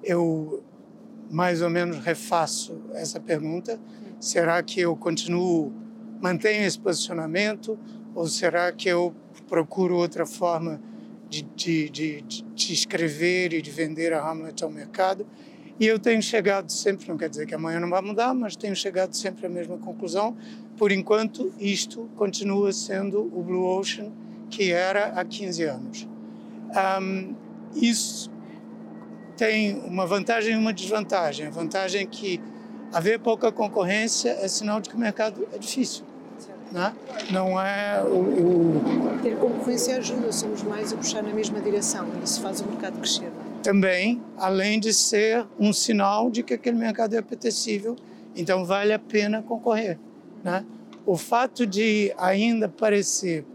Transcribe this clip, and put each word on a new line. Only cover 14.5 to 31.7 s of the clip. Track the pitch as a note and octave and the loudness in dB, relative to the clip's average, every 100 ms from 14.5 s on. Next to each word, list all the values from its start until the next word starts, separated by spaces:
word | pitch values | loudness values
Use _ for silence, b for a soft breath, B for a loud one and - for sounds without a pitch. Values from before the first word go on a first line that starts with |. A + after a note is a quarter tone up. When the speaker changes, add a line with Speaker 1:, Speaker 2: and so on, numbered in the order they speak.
| - | -6
Speaker 1:
ao | D#3+ | -6
mercado? | D3+ C#3+ - F#3 F#3+ G#3+ B B B B B | -6 -12 0 0 0 -6 B B B B B
E | A3 | 4
eu | A3 | 4
tenho | G#3+ A3+ | 4 4
chegado | G#3 A3+ G3+ G3 E3+ | 4 2 4 2 0
sempre, | - - G3 - | -2 0 0 -4
não | D#3+ | -4
quer | D#3+ | -4
dizer | D3 D3+ | -4 -6
que | D#3+ | -4
amanhã | D#3+ E3 | -2 -2
não | F3 | 2
vai | F3+ | 0
mudar, | G3 G#3+ A#3+ | 0 0 2
mas | C4 A3 E3+ | 2 -2 -4
tenho | G#3 F#3+ | -4 -2
chegado | G3+ F#3 F#3 - | -2 0 0 -2
sempre | G3 F#3 F3+ | -6 -6 -6
à | |
mesma | F3 E3+ F3 | -6 -6 -8
conclusão. | - F3 F#3 F3 G#3+ A#3+ B B B - | -10 -8 -2 0 0 -2 B B B 2
Por | G#3 | 4
enquanto, | G3 - G#3+ A3 - F#4 - | 4 4 4 4 -2 -4 -2
isto | G3+ F#3+ - - A3+ - | 0 0 -2 -6 -12 -2
continua | G#3 - G3 G3 G3+ | -2 0 0 2 2
sendo | G3+ - G3 G3 G3 | 2 -4 -2 0 0
o | A3 F3+ | -2 -4
Blue | F3 F#3 F#3 | -2 0 2
Ocean | F#3 G3 - G#3+ - B B - | 2 0 -4 -8 -12 B B -12
que | - G3 | 0 2
era | F3 F#3 G3 G#3+ | 4 2 2 0
há | - | -2
quinze | F#3 - G3 E3+ | -4 -6 -6 -2
anos. | D#3+ B2+ - - - - B B B B - - | -2 -2 -8 -12 -14 -14 B B B B -4 0
Ahm, | F#3+ F#3+ F#3+ F#3+ F#3+ - - - - - | 2 0 0 -4 -4 -10 -12 -16 -10 0
isso | A#3 A3+ - - - - B B - - - - - - - - | 2 2 -2 -6 -10 -12 B B -18 -16 -16 -16 -16 -16 -16 0
tem | A3 A3 G#3 G3 - | 2 4 2 0 -4
uma | F3+ F#3 | -2 2
vantagem | G3+ - A#3 G#3+ A3 | 2 2 2 2 2
e | |
uma | A3 | 2
desvantagem. | F#3 F#3 G#3+ G3 G3 E3 C#3+ D3+ | 0 0 -2 2 0 0 -2 -8
A | |
vantagem | D3+ E3 | -6 -2